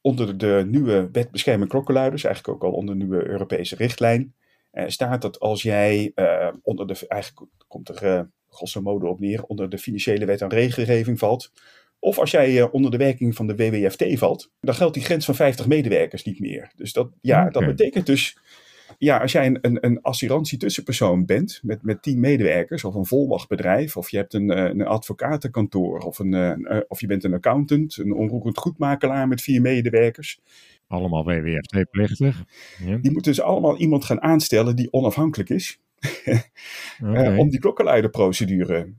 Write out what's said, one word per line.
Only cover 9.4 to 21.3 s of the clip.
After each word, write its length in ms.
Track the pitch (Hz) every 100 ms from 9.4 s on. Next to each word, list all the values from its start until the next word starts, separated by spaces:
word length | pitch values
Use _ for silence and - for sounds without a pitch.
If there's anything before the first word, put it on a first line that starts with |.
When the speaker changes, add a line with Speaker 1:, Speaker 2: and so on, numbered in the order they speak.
Speaker 1:
onder 240 | - 104 95
de 100 | 95
financiële 460 | - 104 - 104
wet 160 | 101 101
en 80 | 98
regelgeving 680 | 107 123 123 113 120 113 117
valt, 340 | 107 123 - _ _ _ _ _
of 200 | - -
als 120 | 156
jij, 300 | 170 135 127
eh, 60 | 120
onder 160 | 135 135
de 60 | 120
werking 380 | 139 127 123
van 120 | 113 110
de 80 | 104
W 140 | 113
W 200 | 110 98
F 60 | -
T 220 | - 135
valt, 320 | 90 92 - _
dan 140 | -
geldt 200 | 120 175
die 80 | 156
grens 200 | 123 170
van 100 | 156
vijftig 320 | - 147 120 113
medewerkers 580 | 151 120 87 82 -
niet 160 | - 95
meer. 320 | 101 - - _
Dus 160 | -
dat, 180 | - 123 _
ja, 240 | 123 110
dat 120 | 180 139
Speaker 2:
Oké. 40 | -
Speaker 1:
betekent 400 | 135 214 196 175
dus, 320 | 139 - - _ - _ - - -
ja, 200 | 147 123
als 140 | 127
jij 140 | 160 135
een, 120 | 127
een, 180 | 127 117 123
een 140 | 117
assurantie-tussenpersoon 1200 | - 127 120 139 156 131 - - - - 104 90
bent 340 | 90